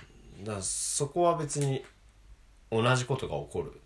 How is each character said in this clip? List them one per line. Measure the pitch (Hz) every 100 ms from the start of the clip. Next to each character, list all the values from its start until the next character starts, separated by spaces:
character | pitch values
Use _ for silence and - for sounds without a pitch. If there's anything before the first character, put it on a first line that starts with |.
| - - - -
だ | 104
か | 101
ら |
そ | 92 - - - 143
こ | 175
は | 170 156
別 | 147 147
に | 139 131 - - - - - - - - -
同 | 110 120 127
じ |
こ | 123 131
と | 80
が | 73
起 | 73
こ | 90
る | - -